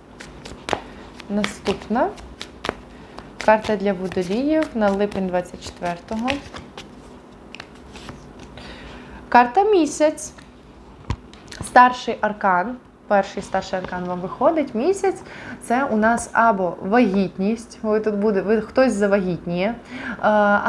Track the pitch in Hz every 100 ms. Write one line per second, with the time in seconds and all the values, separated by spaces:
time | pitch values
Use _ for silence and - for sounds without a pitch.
0 | - - - - - - - - - -
1 | - - - 208 202 - 208 190 - 226
2 | 359 - - - - - - - - -
3 | - - - - - 214 214 208 202 180
4 | 185 190 180 220 285 311 302 226 202 196
5 | 208 202 190 180 175 185 - - 175 175
6 | - 220 247 285 - - - - - -
7 | - - - - - - - - - -
8 | - - - - - - - - - -
9 | - - - 240 247 381 415 392 294 -
10 | 302 311 - - - - - - - -
11 | - - - - - - - 254 247 -
12 | - - 208 208 202 180 208 254 - -
13 | - 202 196 202 - 190 - 190 185 180
14 | 180 180 180 - 277 330 254 214 320 392
15 | 381 359 - - - - - 240 285 214
16 | 220 233 - - 233 196 175 - 190 240
17 | 226 196 180 185 196 226 - - 220 214
18 | 214 202 220 196 180 220 214 - 262 202
19 | 208 202 185 160 175 175 202 233 - 262
20 | 254 214 208 214 202 208